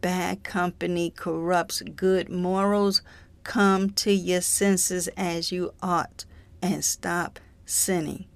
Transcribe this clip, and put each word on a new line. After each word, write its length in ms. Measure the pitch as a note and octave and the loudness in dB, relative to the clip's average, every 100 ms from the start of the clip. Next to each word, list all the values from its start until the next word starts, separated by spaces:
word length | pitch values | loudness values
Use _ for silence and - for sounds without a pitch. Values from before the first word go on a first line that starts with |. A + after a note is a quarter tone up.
Bad 420 | F3+ F3+ F3+ F#3 | 0 0 -2 -4
company 640 | - F#3 F3 E3+ F3 F3 E3+ | -4 -2 -2 -2 -2 0 -2
corrupts 720 | - - E3 E3 F3+ E3 - - D#3 | -4 -6 -4 0 0 0 -6 -8 -2
good 340 | F#3 F#3+ - | 2 2 0
morals. 720 | F3+ F3+ F#3+ G3 G#3 G3+ F#3+ - - - - | -2 0 2 2 4 2 2 -4 -20 -20 -18
Come 460 | - - G3+ F#3+ G3 | -6 4 4 6 2
to 200 | G3 - | 0 2
your 300 | G3+ F3+ F3+ | 2 2 0
senses 680 | F3 - G3+ F#3+ - F3+ F3+ - | 2 2 2 2 2 -2 -6 -4
as 340 | F#3 E3+ E3 | -4 -2 -4
you 220 | F3+ F3 - | -4 -4 -6
ought 440 | F#3+ E3+ C#3 - - - - - | -2 0 -2 -8 -20 -20 -20 -6
and 240 | F3+ D3+ D3 | -2 0 -2
stop 540 | - - F3 E3+ - - - - | -4 -2 -2 -4 -8 -20 -20 -6
sinning. 600 | - - F#3 D3+ - F#3 | -2 0 0 -2 -8 -12